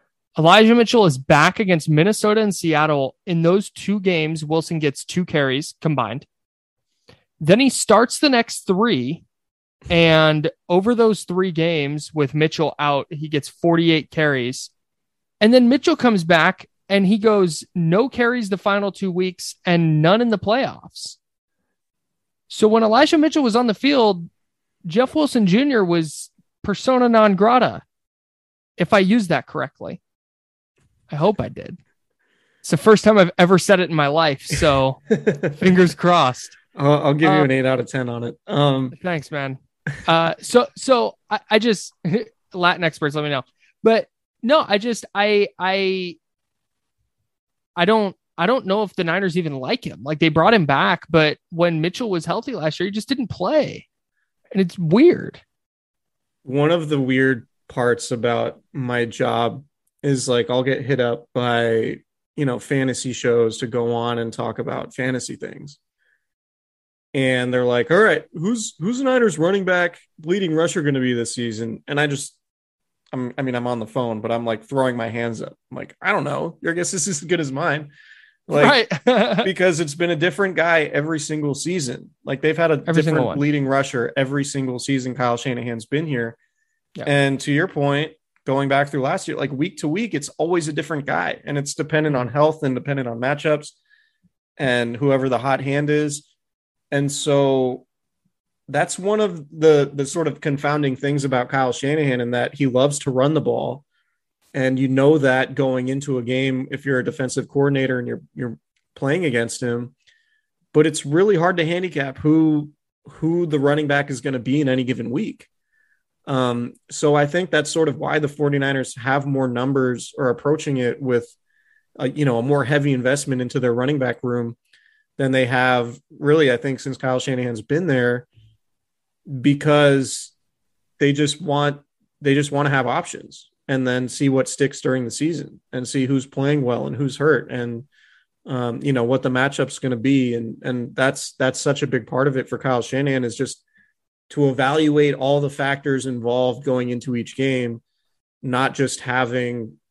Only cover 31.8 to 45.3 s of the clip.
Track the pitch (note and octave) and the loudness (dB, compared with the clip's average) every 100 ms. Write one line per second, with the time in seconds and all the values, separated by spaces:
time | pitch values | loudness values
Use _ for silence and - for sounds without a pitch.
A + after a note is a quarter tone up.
31.8 | _ _ _ _ _ _ _ _ - E3+ | _ _ _ _ _ _ _ _ -2 2
32.8 | A3 G#3 G#3 G#3+ F3+ - F3+ F#3+ - F#3+ | 6 6 8 6 6 4 6 6 6 4
33.8 | E3 D#3+ C#3+ D#3 D#3+ C3+ - C#3+ D#3+ C#3 | 4 0 2 2 2 0 -4 0 2 4
34.8 | C3 C3+ - A3 - D3 E3+ D3 F#3 F3+ | 2 -2 -2 0 0 -2 -4 0 4 6
35.8 | F3 - F3 F3 C3 B2+ - - _ - | 4 2 2 4 4 0 -10 -20 _ -2
36.8 | C#3 D3 D3 D3 D#3+ D3+ C#3+ C3 C3 C3 | 2 4 2 2 4 4 4 2 2 0
37.8 | A2 C3+ B2 A#2+ A#2 - - D3+ C#3+ C3+ | -2 -4 -4 -6 -8 -10 -6 0 2 2
38.8 | C3 D3 F3+ E3 - D3 C3+ C3 _ _ | -2 -6 -6 -6 -6 -8 -8 -10 _ _
39.8 | - C#3+ - E3 E3 - - A#3+ - - | -12 -6 0 2 0 -4 0 2 2 -2
40.8 | - B3 A3 - _ G#3 - A3 A#3 G3+ | 0 2 2 -6 _ -8 0 0 2 0
41.8 | - - E3+ G3+ G#3+ _ _ F#3 F3+ E3 | -4 -10 -4 -2 -4 _ _ 0 2 2
42.8 | E3 - D3 D3+ D3 C#3 - _ _ _ | -2 -2 -4 -2 -4 -4 -6 _ _ _
43.8 | A3 A3+ - _ _ _ A#3 D4+ - G3+ | 2 2 0 _ _ _ 0 2 2 -2
44.8 | A#3+ A3 - G3 G#3 | -2 -6 -6 -2 0